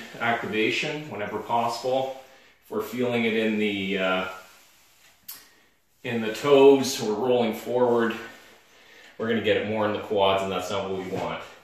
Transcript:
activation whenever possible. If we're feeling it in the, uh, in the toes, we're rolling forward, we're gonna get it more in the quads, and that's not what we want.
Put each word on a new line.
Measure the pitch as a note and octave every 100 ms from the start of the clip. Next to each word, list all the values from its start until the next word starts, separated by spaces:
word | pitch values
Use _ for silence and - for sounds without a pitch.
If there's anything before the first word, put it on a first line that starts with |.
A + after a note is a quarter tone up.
| - -
activation | A#2 A#2 - G#2+ A2 - D#3 D3+ D3+
whenever | G#2 G2+ G#2
possible. | - A#2 A#2+ - B2+ C3 C3 - - - - _
If | -
we're | A2
feeling | G#2 A#2+ B2 A#2+
it | A2+
in | A2 A2 G#2+
the, | G#2+ G2+ G2 F#2+
uh, | F#2+ F#2 F#2 - - - _ _ _ _ - _ - - - _ _ _ _ _
in | B2 A#2
the | A2
toes, | - C#3+ C#3 C#3 C3+ A#2+ -
we're | A2
rolling | G#2 B2+ B2 A2
forward, | G#2+ - B2 B2 A#2 A2+ G#2+ - - - - _ - - - - -
we're | A2+
gonna | A2+
get | G#2 F#2+
it | G#2
more | A2 G#2
in |
the | G2
quads, | - G#2 G2 G2
and | F#2+
that's | F#2 -
not | G2 F#2+
what | F#2+
we | F#2
want. | F#2 F#3 F#3 - -